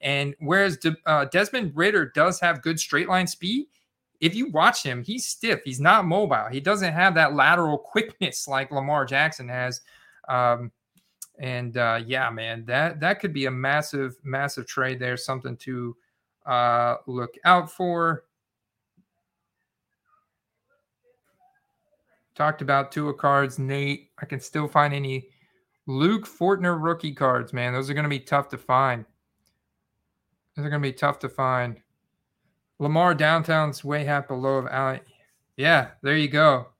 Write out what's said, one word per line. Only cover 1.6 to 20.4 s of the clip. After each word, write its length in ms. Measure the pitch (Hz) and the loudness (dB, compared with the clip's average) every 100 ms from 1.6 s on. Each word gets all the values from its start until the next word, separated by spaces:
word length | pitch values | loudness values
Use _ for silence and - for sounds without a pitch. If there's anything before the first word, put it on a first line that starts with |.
| 202 143 | -4 0
Ridder 340 | 185 202 143 | 2 2 0
does 280 | - 160 180 | 2 2 4
have 200 | 175 156 | 0 0
good 200 | 160 160 | -2 -4
straight 280 | - 147 - | -2 -2 2
line 200 | 185 180 | 0 0
speed, 400 | - 175 247 294 _ _ _ _ _ | -4 -4 -4 -4 _ _ _ _ _
if 140 | 160 | -2
you 160 | 196 269 | -2 -2
watch 320 | 156 180 - | 4 4 4
him, 220 | - 123 | -4 -6
he's 240 | 120 240 - | -6 -8 -8
stiff. 320 | - 233 190 | -6 -2 -4
He's 140 | - 127 | -4 0
not 280 | 151 214 185 | 4 6 4
mobile. 420 | 180 202 120 107 | 0 2 0 -2
He 80 | 131 | -4
doesn't 340 | 143 208 185 | -2 0 0
have 220 | 160 190 | 2 2
that 200 | 165 156 | 4 2
lateral 440 | 147 135 175 165 147 | 4 4 6 2 -2
quickness 720 | - - 220 - 170 - - | -2 -4 -4 -4 -6 -6 -4
like 240 | 135 135 | -4 -2
Lamar 320 | 143 135 147 | -4 -2 -2
Jackson 440 | 131 135 156 156 127 | 0 2 0 -2 -10
has. 320 | 127 127 127 _ _ _ _ - | -6 -4 -6 _ _ _ _ -4
Um, 440 | 127 123 120 120 _ _ _ _ _ - _ | 2 2 0 -4 _ _ _ _ _ -20 _
and, 380 | 131 123 123 120 | -8 -6 -6 0
uh, 240 | 117 113 | 0 0
yeah, 260 | 117 131 127 | -2 -2 -2
man, 340 | 113 113 117 | -4 -8 -8
that, 340 | 113 123 160 160 | -2 0 0 -2
that 220 | 156 202 | -2 -2
could 120 | 196 | -4
be 140 | 151 135 | -2 -4
a 40 | |
massive, 680 | 127 135 147 151 143 131 123 | -2 0 -2 -2 -4 -6 -8
massive 420 | 139 135 143 139 120 | -8 -4 -4 -6 -10
trade 320 | - 127 127 | -4 -4 -2
there, 180 | 127 123 | -6 -6
something 400 | - 131 131 123 | -6 -8 -8 -12
to, 380 | - 127 120 117 _ _ _ _ - | -10 -10 -10 -12 _ _ _ _ -4
uh, 500 | 123 123 120 120 120 - | 0 2 2 2 -2 -4
look 300 | 123 120 - | -8 -8 -2
out 260 | 175 180 165 | 4 4 4
for. 540 | - 180 170 165 160 _ _ _ _ _ _ _ _ _ _ _ _ _ _ _ _ _ _ _ _ _ _ | -4 -4 0 0 -2 _ _ _ _ _ _ _ _ _ _ _ _ _ _ _ _ _ _ _ _ _ _